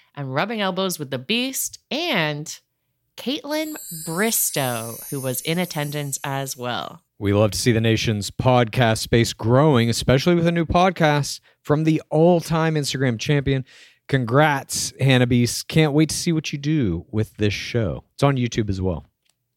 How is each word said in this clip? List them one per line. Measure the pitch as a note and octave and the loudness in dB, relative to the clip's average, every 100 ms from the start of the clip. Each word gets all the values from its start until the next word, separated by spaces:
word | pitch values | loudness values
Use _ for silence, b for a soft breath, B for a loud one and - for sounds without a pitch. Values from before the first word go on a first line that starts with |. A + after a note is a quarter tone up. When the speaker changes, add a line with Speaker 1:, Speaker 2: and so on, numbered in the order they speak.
| b | b
Speaker 1:
and | C#3+ C3+ | -12 -4
rubbing | C3+ G3+ A3 | -2 -2 -2
elbows | F#3+ F#3 F#3+ E3 | -4 -2 -4 -4
with | C3+ | -6
the | C3 | -8
Beast | C3 A#3 C4 C4 - - - | -2 -2 -2 -6 -8 -12 -10
and | C4+ E4+ G#3 D3+ D3 D#3 - _ _ _ _ _ - | -6 -2 -2 -2 -4 -10 -16 _ _ _ _ _ -10
Caitlin | A#3 D4 C#4+ D4+ D#4 D4+ - D#3+ | -8 -8 -6 -6 -6 -10 -14 -12
Bristow, | D#3+ E3 A3+ A3 - D3+ B2+ A#2 A2+ G#2+ - | -8 -2 -2 0 -2 -2 -2 -4 -6 -12 -10
who | C#3+ | -6
was | C3 B2 | -6 -4
in | - E3+ | -4 -2
attendance | F3 D3+ D3 D3 C#3+ - | -2 -4 -6 -6 -8 -8
as | C#3+ C3+ C3+ | -6 -6 -6
well. | B2+ B2 G#2+ - - _ - | -8 -6 -6 -8 -14 _ -4
Speaker 2:
We | G2+ | 2
love | G2+ G#2+ | 4 4
to | - | 2
see | B2+ | 2
the | A2 | 4
nation's | A2+ A2+ A#2+ G#2 F#2+ | 2 2 0 -2 -4
podcast | - C3 B2 A#2 B2+ A#2 A2 | 0 4 4 2 2 2 2
space | - A#2+ A2+ | 2 2 2
growing, | - A2+ B2+ D#3 A#2+ A#2 | -2 2 4 6 4 2
especially | A2+ - C3 F3+ | 0 2 2 4
with | F3 E3+ | 2 2
a | |
new | E3+ | 0
podcast | D#3 F3 F#3+ F3 D#3 D3 C#3 - b b | 0 2 2 2 2 2 -2 -8 b b
from | - D3+ | -2 0
the | D#3+ D3+ - | 2 0 0
all-time | D3+ E3+ E3+ - D#3+ D#3+ | 4 4 4 2 0 0
Instagram | D#3 C3+ C3 C3 A2 | 0 -2 0 0 0
champion. | - D3 C3+ C3+ - b b b - | 0 0 2 -2 -4 b b b -2
Congrats, | C3+ A2+ C3+ D#3 C#3 - - - - | -2 2 4 4 2 -4 -6 -6 0
Hannah | C3+ B2+ B2 | 4 4 4
Beast. | B2 A#2+ - - | 4 2 -2 -2
Can't | D#3+ D3+ | 2 4
wait | D3 D#3 | 2 2
to | |
see | - F3 | 0 -2
what | D#3 - | -2 -4
you | C#3+ | -6
do | C#3+ D#3 G#2 E2+ - | -2 0 0 -2 -4
with | G#2+ A2 - | -4 -4 -2
this | G#2 | -2
show. | - - A#2+ F#2 B1 _ | -2 -4 -2 -2 -6 _
It's | - | 0
on | C#3+ C3 | 0 2
YouTube | A#2+ - G#2 | -2 -2 -4
as | F#2+ | -2
well, | F#2 E2 - _ _ _ _ | -2 -4 -10 _ _ _ _